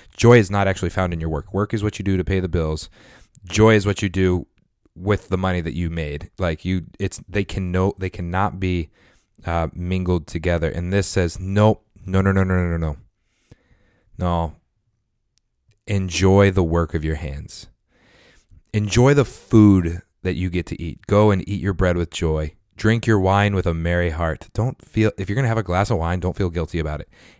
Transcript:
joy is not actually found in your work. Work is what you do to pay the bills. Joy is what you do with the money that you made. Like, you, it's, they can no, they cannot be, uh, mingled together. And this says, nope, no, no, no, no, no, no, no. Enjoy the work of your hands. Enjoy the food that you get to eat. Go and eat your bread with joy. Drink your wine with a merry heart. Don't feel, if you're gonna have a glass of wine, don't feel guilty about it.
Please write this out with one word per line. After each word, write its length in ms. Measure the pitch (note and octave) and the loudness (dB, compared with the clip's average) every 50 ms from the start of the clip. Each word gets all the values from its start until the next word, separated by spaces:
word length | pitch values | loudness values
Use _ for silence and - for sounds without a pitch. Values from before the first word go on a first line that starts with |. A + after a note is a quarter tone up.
| - - - | -20 -18 -2
joy 220 | - A#2+ A#2+ B2 A#2+ | 4 8 8 8 8
is 120 | G2+ F2+ | 8 4
not 180 | G2+ G2+ G2 G2 | 0 -2 0 0
actually 220 | F#2 - F#2+ E2+ | -2 -4 -4 -4
found 220 | - G2+ F#2 F2 | -2 -2 -2 -2
in 80 | F2 D#2+ | -2 -4
your 100 | D#2+ E2 | -4 -4
work. 240 | D#2 D2 - - - | -4 -6 -6 -6 -4
Work 180 | F#2+ G#2+ - | -4 -4 -2
is 100 | - G#2+ | -4 -4
what 160 | G2+ G#2 - - | -4 -4 -4 -4
you 60 | F#2+ | -4
do 120 | G2 F#2+ | -2 -2
to 80 | F#2 F2 | -2 -2
pay 160 | - F#2+ F#2+ | -2 -2 -2
the 80 | F2+ F2 | -2 -2
bills. 400 | E2 F2 D#2+ D#2 D#2 D#2+ - - _ _ - - - - _ _ - - G2 | -2 -2 -2 -2 -4 -6 -10 -14 _ _ -20 -20 -20 -20 _ _ -20 -20 -14
Joy 300 | F2+ - G#2+ G#2+ A2 A2 | -4 2 4 6 6 6
is 120 | G#2 G2 | 4 2
what 160 | G#2 F#2+ - | 0 -2 -2
you 60 | G#2 F#2+ | -4 -4
do 380 | E2+ F#2+ F#2 F2+ F2+ F2 - _ _ _ _ _ _ _ _ _ - | 0 2 2 2 2 0 -4 _ _ _ _ _ _ _ _ _ -16
with 340 | E2+ F2+ G2+ G#2 G2 - - | -6 -2 -2 -2 -2 -2 -4
the 100 | F#2+ F2+ | -4 -2
money 220 | F#2+ F#2 F2+ F2+ | -2 0 -2 -2
that 140 | D#2+ E2 B1 | -4 -4 -4
you 140 | F2 F2 E2 | -4 -4 -4
made. 420 | E2 E2 D#2 D2 D2 D2+ - - _ - | -4 -6 -6 -6 -8 -10 -12 -12 _ -6
Like, 260 | F#2 E2+ D#2+ - - | -4 -4 -4 -4 -4
you, 220 | F#2 F#2 F#2 D#2+ - _ - | -4 -4 -4 -6 -8 _ -8
it's, 220 | G2+ F#2 - - - - | -6 -6 -6 -8 -12 -6
they 160 | F2+ G#2 G2 | -6 -6 -4
can 260 | - - G2 F#2 F2+ | -4 -6 -6 -4 -2
no, 240 | F2 F#2 F#2 G2 - - | 0 0 0 0 -2 -4
they 120 | F#2+ F#2 | -6 -8
cannot 500 | - - F2 E2+ F2 F#2 G2+ G2 - F#2+ | -6 -8 -8 -4 -4 -2 -2 -4 -4 -4
be, 300 | F#2+ F#2 F2+ F2 D#2 - _ _ _ _ _ _ _ _ _ _ - | -4 -2 -2 -2 -4 -8 _ _ _ _ _ _ _ _ _ _ -8
uh, 240 | E2+ E2+ E2+ E2 D#2 | -4 -4 -2 -4 -4
mingled 540 | - E2 F2 F2+ F#2+ F#2 F2+ F2+ F2+ E2+ D2+ | -6 -8 -6 -4 -4 -2 0 0 -2 -2 -2
together. 440 | - - E2 D#2 F2 F2 E2 E2 D#2+ | -6 -8 -6 -4 -2 -2 -2 -2 -4
And 220 | - E2 F2 F2 | -4 -4 -4 -2
this 140 | G2 G2+ F#2 | -2 -2 -2
says, 320 | - - F#2+ F2+ E2+ - - | -2 -2 -2 -2 -2 -4 -6
nope, 440 | F#2+ F#2+ G2 G#2 G#2+ G#2+ G#2 - _ _ _ - - | -6 -2 2 4 4 4 2 0 _ _ _ -16 -8
no, 160 | F#2 F#2 F#2+ | -2 0 0
no, 120 | F#2+ G2 | 2 2
no, 120 | F#2+ F#2+ F#2+ | 2 2 2
no, 100 | F#2 F#2 | 2 0
no, 220 | F2+ F2+ F2 E2 | 0 0 -2 -2
no, 200 | E2 E2 D#2 C#2+ - - _ _ _ _ _ _ _ _ _ - _ _ _ _ _ _ _ _ _ _ _ - - | -2 -4 -4 -6 -8 -12 _ _ _ _ _ _ _ _ _ -20 _ _ _ _ _ _ _ _ _ _ _ -8 -4
no. 380 | F2+ F2 F2 E2+ E2+ D#2+ D#2+ _ _ _ _ _ _ _ _ _ _ _ _ _ _ _ _ _ _ _ _ _ _ _ _ _ _ - | -2 -2 0 0 -2 -4 -8 _ _ _ _ _ _ _ _ _ _ _ _ _ _ _ _ _ _ _ _ _ _ _ _ _ _ -4
Enjoy 640 | G#2 G2 F#2+ F2+ E2 E2+ F#2 F#2+ F#2+ G2+ G2+ G2 | -2 -2 -2 -2 -2 2 4 6 6 6 6 6
the 140 | F#2 F#2+ F2 | 4 2 0
work 300 | D#2+ E2 E2+ E2 - - | 2 2 0 0 0 -2
of 100 | D#2+ D2+ | -4 -4
your 100 | D#2+ D#2+ | -4 -4
hands. 540 | D#2 F2 D2 C#2 C#2+ D2 - - - - - _ _ _ _ _ _ _ _ _ _ _ _ _ _ _ _ - - _ _ | -4 -6 -8 -10 -10 -12 -14 -18 -20 -20 -20 _ _ _ _ _ _ _ _ _ _ _ _ _ _ _ _ -20 -20 _ _
Enjoy 420 | - G#2 G#2 G2+ - A#2+ B2 C#3 C#3+ | -4 -4 -2 0 2 4 4 6 4
the 100 | C#3+ A#2+ | 4 2
food 800 | - - - - - - A2 G#2+ G#2 G2 F#2+ E2+ E2 E2+ E2+ - _ _ _ | 0 -2 -14 -2 4 6 8 8 8 8 6 2 0 -6 -8 -12 _ _ _
that 120 | - F#2 F2+ | -6 -4 -4
you 160 | - F#2 F2+ | -2 -4 -4
get 160 | E2+ F2+ E2+ | -4 -4 -6
to 160 | - - - | -6 -8 -10
eat. 240 | E2+ E2 - - _ | -10 -10 -10 -8 _
Go 240 | - G#2 G#2 G#2+ G#2+ | 2 4 4 4 4
and 180 | G2 F#2 - - | 4 2 -2 -4
eat 120 | G#2 F#2+ | -6 -4
your 120 | C2+ G2+ | -4 -4
bread 240 | F#2 D#2 F#2+ F2+ F2 | -2 0 0 0 0
with 140 | F2 E2+ - | 0 -2 -4
joy. 440 | - - E2+ D#2+ D#2 D#2 D#2 D2+ - _ _ _ _ | -6 -4 -2 -2 -2 -2 -4 -6 -8 _ _ _ _
Drink 300 | - - A2 A2+ A#2 - | -2 0 0 2 2 2
your 120 | - A2 G2 | 2 2 4
wine 360 | F#2 F#2 G2 G2+ G2+ G#2 G2+ | 4 4 4 4 2 2 2
with 120 | F#2 F2 | 0 0
a 60 | F2 | -2
merry 380 | E2 E2 E2 E2+ F2 F2 F2 E2+ | -2 -2 -2 -2 0 0 0 -2
heart. 380 | D2+ E2 E2+ D#2+ D#2 - - - | -2 -2 -4 -4 -4 -6 -10 -10
Don't 320 | - - A2 C3 - _ - | -6 -4 -4 -4 -4 _ -12
feel, 260 | _ - A2 G#2+ G#2+ - | _ -2 0 0 0 0
if 120 | - F#2+ - | -2 -6 -6
you're 80 | G2+ | -4
gonna 120 | C3 C3+ A2+ | -2 -2 -2
have 80 | A2+ | -2
a 60 | A2 | -2
glass 280 | F#2+ F2+ F2 F#2 G2+ - | -2 -2 -2 -2 0 0
of 80 | A2+ E2 | -2 -2
wine, 220 | E2 E2+ F2+ F2+ | -2 -2 -2 -2
don't 160 | E2 F#2 - | -4 -4 -4
feel 140 | - G2 F2+ | -2 -4 -4
guilty 280 | D#2+ F2 D#2+ - - E2 | -2 -4 -6 -4 -4 -6
about 220 | D#2 D2+ D2+ C#2+ | -4 -6 -6 -10
it. 80 | D2 _ _ _ - - _ | -12 _ _ _ -20 -20 _